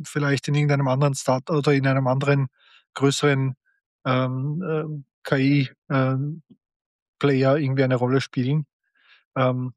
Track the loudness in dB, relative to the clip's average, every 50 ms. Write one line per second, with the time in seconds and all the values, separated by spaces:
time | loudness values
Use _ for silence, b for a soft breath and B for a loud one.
0 | -18 -8 -4 -2 0 0 0 -2 -2 -2 0 0 2 2 0 0 0 0 0 2
1 | 0 0 0 -2 -2 -2 -2 -2 -2 -2 -2 0 2 2 2 2 2 2 0 0
2 | 0 0 0 0 2 2 2 2 0 -2 b b b b b b b b _ 0
3 | 0 0 2 2 2 2 2 2 0 -2 -6 -8 _ _ _ _ _ _ _ _
4 | -4 -2 0 0 0 -2 -4 -4 -4 -4 -4 -4 -4 -4 -4 -4 -4 -6 -8 -12
5 | -14 _ _ _ -4 -2 0 2 4 4 2 2 0 -2 -6 _ _ -4 -2 0
6 | 0 0 0 -2 -4 -6 -8 -10 -16 _ -20 _ _ _ _ _ _ _ _ _
7 | _ _ _ _ 0 2 2 2 4 2 2 2 0 0 0 0 2 2 2 0
8 | 0 0 0 0 -2 -2 -4 -4 -2 0 0 -2 -2 -6 _ _ b b b b
9 | b b b b b b _ -2 0 0 0 -2 -6 -8 -10